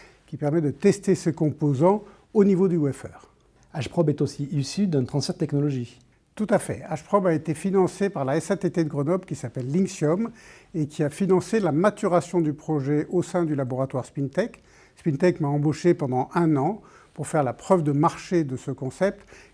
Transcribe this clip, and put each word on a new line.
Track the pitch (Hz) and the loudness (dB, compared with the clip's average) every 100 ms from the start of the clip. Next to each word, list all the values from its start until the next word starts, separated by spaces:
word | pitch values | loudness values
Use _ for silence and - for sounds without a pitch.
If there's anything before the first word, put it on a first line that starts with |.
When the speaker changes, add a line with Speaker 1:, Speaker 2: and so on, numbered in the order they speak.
| - _ _ | -20 _ _
Speaker 1:
qui | 143 | -6
permet | 147 160 | -2 0
de | 147 | 0
tester | - 202 196 - | 2 2 2 2
ces | 185 - | 0 0
composants | 151 160 - 151 131 170 208 - - _ | 0 -2 0 0 4 4 4 -2 -18 _
au | 220 202 | 4 4
niveau | 180 190 | 4 2
du | 151 | 2
wafer. | 147 127 - - - _ _ _ _ | 0 -2 -10 -18 -20 _ _ _ _
Speaker 2:
Ashprobe | 160 113 - 156 | -8 -4 0 0
est | 147 | 2
aussi | 143 - 143 | -2 -4 -4
issu | 151 131 - 202 | -2 -2 -2 0
d'un | 147 | 0
transfert | 123 147 - 180 | 0 -2 -4 -4
de | |
technologie. | 147 143 147 135 117 - _ _ _ - | -2 0 0 -2 -6 -12 _ _ _ -8
Speaker 1:
Tout | 214 | 0
à | 196 | 0
fait. | - 117 - | 0 -6 -6
Ashprobe | 156 - 202 185 | -8 0 2 2
a | 156 | 2
été | 160 | 0
financé | 147 196 190 180 - 202 | -4 0 2 2 2 -4
par | 160 135 | -2 -2
la | 151 | -2
S | - | 0
A | 196 | -2
T | 175 | 0
T | 175 | 0
de | 160 | -2
Grenoble | 139 143 185 | -2 0 -2
qui | 185 143 | -4 -8
s'appelle | 123 135 127 | -8 -8 -2
Linxium | 156 190 - 151 175 226 - - - - | 0 0 0 0 0 -2 -8 -20 -20 -10
et | 175 147 | -6 -4
qui | - | -2
a | 147 | -4
financé | - 190 185 180 226 | 0 2 2 2 0
la | 185 | 0
maturation | 143 202 202 202 170 - 180 | 2 2 0 0 0 2 0
du | 156 | 0
projet | 147 - 151 135 147 - | -2 -4 -2 0 -2 0
au | 180 | -2
sein | - 180 170 | -2 -2 -2
du | |
laboratoire | 143 131 127 135 135 | -2 -4 -4 -4 -4
Spintech. | - - 139 - 233 - _ - - _ | -8 -6 -4 -2 -4 -6 _ -20 -20 _
Spintech | - 147 180 175 | -4 2 2 2
m'a | 147 | 0
embauché | 147 147 147 175 | 0 0 2 2
pendant | 170 143 127 - | 2 0 -2 -2
un | 180 170 147 | 0 2 4
an | 143 214 - - - | 2 -2 -8 -20 -20
pour | - 147 | -12 -4
faire | 160 | 0
la | 135 | 0
preuve | 117 - 190 | -2 2 2
de | 151 | 4
marché | 143 160 - - 175 | 2 2 0 -2 -2
de | 147 131 | -2 -4
ce | - | -8
concept | 131 120 - 190 196 - - - | -8 -8 -2 -2 -2 -12 -20 -20